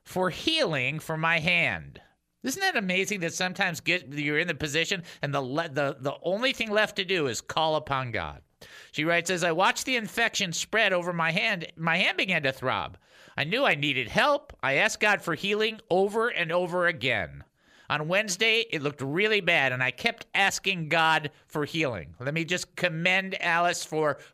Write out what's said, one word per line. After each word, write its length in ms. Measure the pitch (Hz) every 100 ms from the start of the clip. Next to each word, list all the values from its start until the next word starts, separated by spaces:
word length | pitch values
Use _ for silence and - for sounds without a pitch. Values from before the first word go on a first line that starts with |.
for 260 | - - 185
healing 680 | 151 - 320 247 151 123 156
for 160 | - 160
my 240 | 165 165
hand. 600 | 156 175 147 92 69 - - _ _ _
Isn't 160 | - 269
that 160 | 381 320
amazing 420 | 190 185 190 208
that 140 | 165
sometimes 460 | 165 185 147 190 151
get, 320 | - 175 127
you're 260 | 147 151 151
in 80 | 175
the 80 |
position 480 | 147 156 147 165 196 165 -
and 120 | 143
the 60 | 143
le-, 300 | 131 143 170
the, 260 | 139 143 139
the 160 | 131 143
only 300 | 160 196 254
thing 180 | - 220
left 240 | 208 208 -
to 80 |
do 220 | 185 185 143
is 140 | 110
call 340 | - - 160
upon 380 | 156 143 135 127
God? 280 | 107 80 71 - _ - - -
She 120 | -
writes, 260 | 156 170 170
"As 120 | 185
I 80 | 175
watched 360 | 160 202 240 -
the 100 | 254
infection 560 | 214 - 233 - 190
spread 400 | 165 - 214 214
over 200 | 180 175
my 200 | 170 165
hand, 340 | 165 226 196 165
my 220 | - 165 165
hand 200 | 240 370
began 280 | 233 175
to 80 | 139
throb. 440 | 131 131 107 69 - _ - - -
I 60 |
knew 220 | 147 220
I 100 | 269
needed 320 | 156 147 131 117
help. 500 | 170 262 294 - -
I 120 | 131
asked 260 | 139 208 -
God 200 | 214 196
for 140 | -
healing 460 | 156 196 208 220 220 -
over 380 | 175 196 214 226
and 240 | 208 170
over 340 | 175 180 175 175
again. 560 | 170 127 113 82 69 - _ _ _ -
On 180 | 147 156
Wednesday, 560 | 185 214 180 226 220 -
it 100 | 156
looked 220 | 139 139
really 400 | 135 151 214 214
bad, 280 | 175 170 135
and 120 | 127
I 80 | 127
kept 340 | - 233 220 -
asking 540 | - 196 - - 190 156
God 420 | 170 160 160 151 - _
for 200 | 160 143
healing." 480 | - 151 107 73 82
Let 140 | 127
me 140 | 156 160
just 300 | 180 - -
commend 640 | 180 160 175 185 190 185
Alice 420 | 165 170 175 170
for 340 | - 156 156 135 -